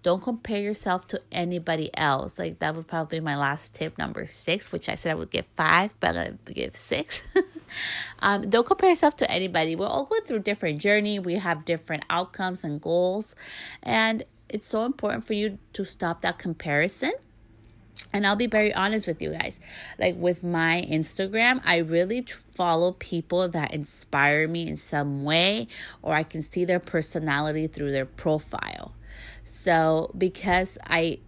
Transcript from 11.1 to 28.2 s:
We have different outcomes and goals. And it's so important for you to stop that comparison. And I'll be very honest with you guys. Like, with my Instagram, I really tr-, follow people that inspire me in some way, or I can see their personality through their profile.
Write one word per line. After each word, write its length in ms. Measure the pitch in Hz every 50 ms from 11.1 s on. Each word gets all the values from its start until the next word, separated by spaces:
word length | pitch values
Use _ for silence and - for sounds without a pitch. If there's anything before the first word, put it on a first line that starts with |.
| 208 202
We 140 | 180 180 170
have 320 | 202 190 175 165 156 156
different 400 | - 170 156 - - 165 147 - -
outcomes 540 | 170 170 185 185 - - 185 185 180 185 -
and 160 | 156 147 147
goals. 560 | - 160 165 175 180 180 185 208 214 - - - - - - - - - - - -
And 400 | - 220 220 220 220 220 220 - - _ _ _ _
it's 160 | - 214 -
so 200 | - - 220 226
important 400 | 247 277 - - 208 202 226 214
for 80 | - 220
you 240 | 208 208 214 196 202 - _ -
to 100 | - 196
stop 380 | 185 - - 190 170 170 -
that 180 | - 175 175 -
comparison. 720 | - 185 160 - - 165 143 147 156 196 - - 254 294 440 539 _ _ _ - - - - - - - - - - - - - - - -
And 120 | 202 208
I'll 120 | 196 208
be 100 | 202 247
very 260 | 233 220 214 214 208 -
honest 320 | - 190 202 220 220 202
with 160 | - 160 -
you 100 | - 156
guys. 280 | 151 160 - - - - - - - - - - - -
Like, 160 | - 180 175
with 260 | 180 170 180 180 175 180
my 440 | 175 175 165 165 165 165 175 175 -
Instagram, 720 | 156 156 156 - - - 190 190 202 220 233 247 254 254 -
I 120 | - 175
really 440 | 170 165 156 165 170 180 185 226 254
tr-, 180 | 254 - - - - -
follow 420 | - - 180 175 165 160 175 180 180
people 560 | - - - 180 165 160 _ 175 180 185 180
that 240 | 170 165 147 - -
inspire 720 | 156 143 - - - - _ - 139 139 143 147 151 160
me 200 | 160 165 170 165
in 100 | 156 151
some 480 | 151 - - - 147 143 143 139 139 139
way, 420 | 147 160 165 175 190 208 226 233 226 - - - - - -
or 120 | - - 160
I 100 | 151 156
can 180 | 151 - 160
see 220 | 151 - - 180 180
their 160 | 175 180 180
personality 880 | 180 - - 165 156 - - 165 156 156 139 143 151 156 151 156 156
through 240 | 156 - - 147 143
their 140 | 139 135 131
profile. 880 | 131 - -